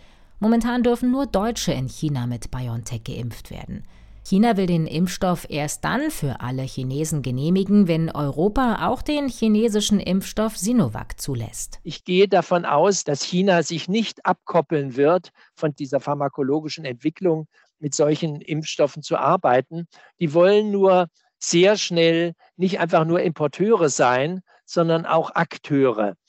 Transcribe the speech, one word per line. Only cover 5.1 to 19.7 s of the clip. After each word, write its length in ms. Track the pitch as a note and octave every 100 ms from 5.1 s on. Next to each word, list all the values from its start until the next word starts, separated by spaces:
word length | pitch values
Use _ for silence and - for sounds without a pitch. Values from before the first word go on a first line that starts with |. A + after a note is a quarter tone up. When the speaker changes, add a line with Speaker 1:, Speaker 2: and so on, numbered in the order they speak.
| - F#3 F3 -
Speaker 1:
erst 340 | D#3 D3 -
dann 260 | D3+ A3+ D4+
für 300 | - C#3+ -
alle 240 | A#2+ C3
Chinesen 580 | C3 - B2+ C#3 D#3 D#3
genehmigen, 640 | C3 B2 D3+ F#3 G3 G#3 F3+
wenn 220 | D#3+ D#3+
Europa 800 | - C#3+ C3+ G3 A#3+ B3+ G#3+ F3
auch 160 | A#3+
den 240 | - D4 C#4
chinesischen 720 | - A3 G#3 A#3 G#3 G3+ G3+
Impfstoff 580 | - F#3+ F#3 - A3 -
Sinovac 600 | F#3 B3 C3+ G#2+ A#2 -
zulässt. 580 | - B2 G#2+ - - -
Speaker 2:
Ich 220 | - - -
gehe 220 | F3+ G3+
davon 380 | F#3+ - F3 E3+
aus, 380 | D3 F#3+ F#3+
dass 180 | - C#3+
China 400 | - F3+ G3 F3
sich 260 | D3+ E3 -
nicht 380 | G#3+ G#3 - -
abkoppeln 720 | F#3 - E3+ D3+ D#3 C#3 B2
wird 340 | C#3+ F3+ - _ _
von 220 | _ D#3 C#3+
dieser 240 | C#3 C3+
pharmakologischen 840 | C#3+ C#3+ C#3 - C3+ D3+ D3+ - D3
Entwicklung, 600 | A#2+ - - F#3 D#3+ D#3 _ _ _
mit 160 | D3
solchen 480 | - D3+ D3+ D#3+ D3
Impfstoffen 640 | - D#3 D3+ - D3 -
zu 140 | C#3+ E3
arbeiten. 680 | C#3 F#3 D3+ B2 -